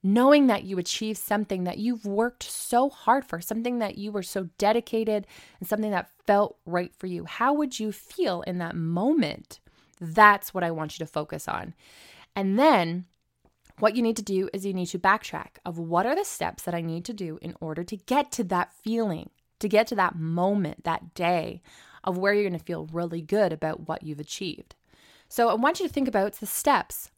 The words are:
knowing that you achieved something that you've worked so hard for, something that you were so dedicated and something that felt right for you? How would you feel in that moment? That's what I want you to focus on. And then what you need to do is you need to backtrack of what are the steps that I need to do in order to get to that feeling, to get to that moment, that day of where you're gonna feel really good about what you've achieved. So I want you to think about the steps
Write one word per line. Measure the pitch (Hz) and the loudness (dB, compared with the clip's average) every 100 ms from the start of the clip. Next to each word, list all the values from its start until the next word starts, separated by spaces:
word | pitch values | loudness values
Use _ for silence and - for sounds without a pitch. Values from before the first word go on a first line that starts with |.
knowing | 190 214 254 294 269 | 4 6 8 8 8
that | 202 | 4
you | 185 190 | 0 -4
achieved | 175 - 220 214 | -4 -4 -4 -6
something | - 208 208 190 | -2 -2 0 -2
that | 180 - | -2 -4
you've | 220 233 | -4 -4
worked | 208 196 233 - | -4 0 0 -2
so | - - - 240 277 | -12 -10 0 2 2
hard | - - 262 | 0 2 2
for, | 262 170 | 2 -8
something | 170 220 233 247 | -6 -4 -2 -2
that | 208 - | -4 -4
you | 208 | -6
were | 208 | -6
so | 180 196 180 _ | -6 -6 -6 _
dedicated | 202 226 - 226 220 214 202 - - _ | 2 2 0 -2 0 -2 -4 -20 -20 _
and | 180 | -4
something | 214 214 | -2 0
that | 190 - _ - | -2 -6 _ 2
felt | 202 202 - - | 4 4 -2 -4
right | 175 180 _ | -4 -4 _
for | 185 | -8
you? | 175 | -8
How | 165 - 247 | -8 -2 2
would | 294 294 - | 2 0 -2
you | 214 | -6
feel | 196 - - 330 175 | -6 -14 -2 -2 0
in | - 180 | -4 -4
that | 170 | -4
moment? | 175 165 170 226 311 160 - - - _ _ _ _ | -4 -2 0 2 2 2 -4 -14 -20 _ _ _ _
That's | 170 170 208 202 - | -4 8 10 10 0
what | 190 | -4
I | 170 | -2
want | 160 156 - | -2 -6 -8
you | 156 | -6
to | |
focus | 156 151 151 - | -6 -6 -8 -6
on. | - - - _ - - - - | -6 -8 -16 _ -20 -20 -20 -10
And | - 196 202 | -2 0 4
then | 302 233 170 175 180 _ _ _ _ _ _ - | 6 6 2 -4 -8 _ _ _ _ _ _ 0
what | 214 233 | 2 4
you | |
need | 233 220 | 0 0
to | |
do | 208 190 190 | -2 -2 -2
is | 190 196 | -4 -4
you | |
need | 185 180 | -4 -4
to | 180 | 0
backtrack | 190 214 - 156 - - | 2 2 -2 -12 -12 -12
of | - 165 | -10 -8
what | 165 170 | -2 0
are | 220 | 2
the | 330 | 0
steps | 403 - 165 - | -2 -4 -6 -4
that | - | -6
I | 170 | -4
need | 165 165 175 | -4 -6 -8
to | |
do | 214 175 156 | -8 -8 -8
in | 175 - | -12 -10
order | 156 156 | -8 -8
to | 175 196 | -8 -10
get | - 262 285 | 0 0 0
to | - | -4
that | 190 180 - | -2 -2 -2
feeling, | _ - 226 220 160 - _ _ _ | _ -4 -2 0 -4 -10 _ _ _
to | 208 | 2
get | 208 226 | 4 4
to | |
that | 208 180 170 | 2 0 0
moment, | 160 165 185 202 165 - | -4 0 2 2 -2 -4
that | - 165 170 | -4 -4 -6
day | - 170 175 - 175 _ - - - | -4 0 0 -2 -10 _ -20 -20 -10
of | - 180 | -4 0
where | 196 | 2
you're | 202 | 2
gonna | 202 170 | 0 -4
feel | 160 165 156 | -6 -8 -6
really | 165 170 170 | -6 -4 -6
good | 156 202 196 | -2 2 2
about | 156 156 - 156 | 0 -4 -6 -8
what | 160 | -8
you've | 156 147 | -8 -12
achieved. | 151 - 185 - - - _ _ _ _ _ | -12 -8 -8 -10 -16 -20 _ _ _ _ _
So | - 233 | 2 2
I | |
want | 220 269 349 | 4 0 0
you | 370 | -2
to | |
think | - 262 | 0 0
about | 214 202 | 0 -2
the | - 208 | -4 -8
steps | - - 240 - - - | -2 2 2 0 -10 -14